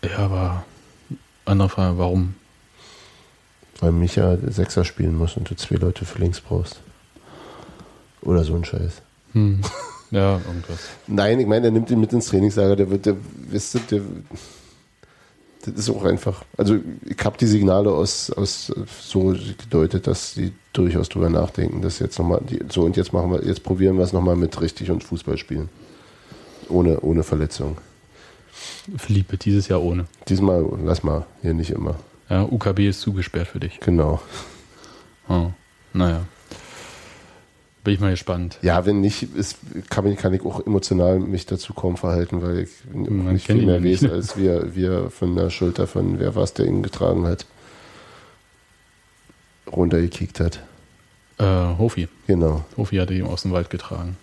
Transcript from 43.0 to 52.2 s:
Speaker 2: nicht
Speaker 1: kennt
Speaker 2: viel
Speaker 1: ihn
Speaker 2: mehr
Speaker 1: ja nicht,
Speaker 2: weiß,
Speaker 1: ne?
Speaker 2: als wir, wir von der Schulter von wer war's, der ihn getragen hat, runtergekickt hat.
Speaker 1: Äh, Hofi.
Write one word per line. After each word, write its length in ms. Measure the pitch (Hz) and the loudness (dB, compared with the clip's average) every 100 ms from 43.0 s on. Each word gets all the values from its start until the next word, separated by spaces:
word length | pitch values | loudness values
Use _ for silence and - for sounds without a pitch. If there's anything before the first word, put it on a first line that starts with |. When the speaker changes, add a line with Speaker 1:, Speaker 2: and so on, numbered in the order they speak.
| - 101 92 | -4 -2 0
Speaker 2:
nicht 120 | 95 - | 0 2
Speaker 1:
kennt 120 | 107 | 4
Speaker 2:
viel 40 | |
Speaker 1:
ihn 40 | 95 | 6
Speaker 2:
mehr 80 | |
Speaker 1:
ja 60 | 90 | 4
nicht, 240 | 87 92 | 4 4
Speaker 2:
weiß, 40 | 135 | 2
Speaker 1:
ne? 40 | |
Speaker 2:
als 220 | 87 - 101 | 2 -4 0
wir, 380 | 95 85 82 90 | 2 2 0 -2
wir 340 | 92 92 90 | 0 0 -2
von 240 | - 87 | -2 -2
der 160 | 87 87 | 0 0
Schulter 380 | - 90 87 90 | 0 -2 0 -2
von 320 | 92 92 90 | 0 0 0
wer 160 | 92 95 | 0 0
war's, 180 | 95 | -2
der 120 | - 92 | 0 0
ihn 180 | 95 | 0
getragen 420 | 98 - 87 90 85 | -2 0 0 2 0
hat, 180 | 90 - - - - - - - - - _ _ _ _ _ _ _ _ _ _ _ _ _ - | -2 -8 -20 -20 -20 -20 -20 -20 -20 -20 _ _ _ _ _ _ _ _ _ _ _ _ _ -8
runtergekickt 760 | - 87 82 85 - 90 - | 0 2 4 2 -2 -10 -2
hat. 200 | 85 - - - _ _ _ _ _ _ | -2 -2 -18 -20 _ _ _ _ _ _
Speaker 1:
Äh, 60 | |
Hofi. 640 | 101 92 87 87 113 - 85 - | 2 4 2 2 0 0 -6 -8